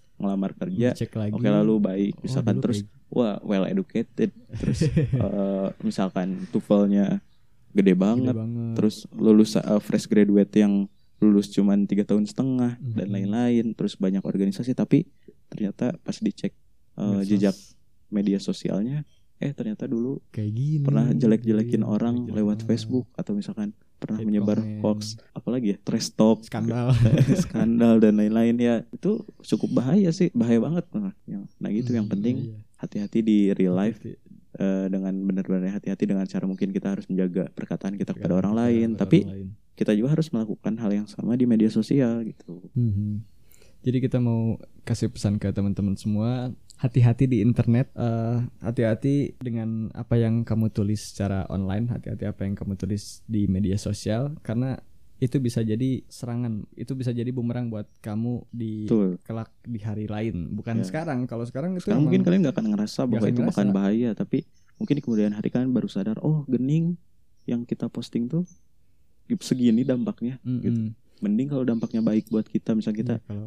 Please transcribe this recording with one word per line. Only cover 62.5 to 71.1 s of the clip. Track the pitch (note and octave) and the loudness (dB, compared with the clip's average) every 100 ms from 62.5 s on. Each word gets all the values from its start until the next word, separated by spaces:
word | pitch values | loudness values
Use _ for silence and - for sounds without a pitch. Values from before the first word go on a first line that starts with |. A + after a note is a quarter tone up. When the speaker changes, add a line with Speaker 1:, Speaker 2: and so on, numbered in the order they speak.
| - | 0
Speaker 1:
akan | A2 | -2
ngerasa | G#2 G#2+ - | -2 -2 -2
Speaker 2:
nggak | C3 | 0
Speaker 1:
bahwa | A2+ | 2
Speaker 2:
akan | G#2+ | 2
Speaker 1:
itu | A#2+ | 2
Speaker 2:
ngerasa. | A#2 | 0
Speaker 1:
bahkan | - G2+ | 2 2
bahaya, | F#2+ G2 A2 A#2+ | 4 2 2 0
tapi | G#2 G2+ C3+ - - _ _ | -2 -2 -2 -4 -14 _ _
mungkin | A3 | -2
di | D3 | -2
kemudian | B2 A2 G#2 | 0 0 0
hari | G#2 - | 0 -2
kalian | B2 B2+ | -2 0
baru | B2 G#2 | 0 -2
sadar, | G2+ G2+ A2 | -4 -4 -2
"Oh, | D3 D#3 C#3 | 0 0 0
gening | A#2+ C3 D#3 E3 F3 - - - _ | -2 0 0 0 -4 -10 -20 -20 _
yang | - A#2+ | -6 -6
kita | A#2 A#2 A#2 | -4 -6 -6
posting | - A#2 A#2+ A#2+ | -8 -6 -4 -2
tuh | D#3+ F3+ - - - - _ - _ - A2 | -4 -4 -10 -20 -20 -20 _ -20 _ -8 -6
segini | - B2+ A#2+ A2 | -2 2 4 4
dampaknya," | B2+ B2+ G#2 - A#2 C3 | 2 0 -2 -4 -6 -6
Speaker 2:
Mm-mm. | B2 B2 | -6 -4
Speaker 1:
gitu. | G2+ A#2 A2 A2+ _ | -2 -2 -2 -8 _